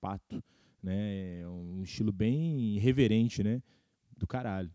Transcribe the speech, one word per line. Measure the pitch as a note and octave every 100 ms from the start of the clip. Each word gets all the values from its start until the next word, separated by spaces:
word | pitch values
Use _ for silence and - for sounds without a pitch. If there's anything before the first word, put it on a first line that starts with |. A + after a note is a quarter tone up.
pato, | F#2+ G2 - - - _ _ _
né? | F#2 F#2+ G#2 G2 F#2 F2
É | F2
um | F2+ F2 F#2
estilo | F#2+ - A2
bem | G2 G#2+ C#3 E3 D3 A2+ G#2
irreverente, | A#2 C3 A#2+ A2 A#2 -
né? | G#2 A#2+ - _ _ _ _
Do | - G2
caralho. | B2+ B2 F#2+ F2+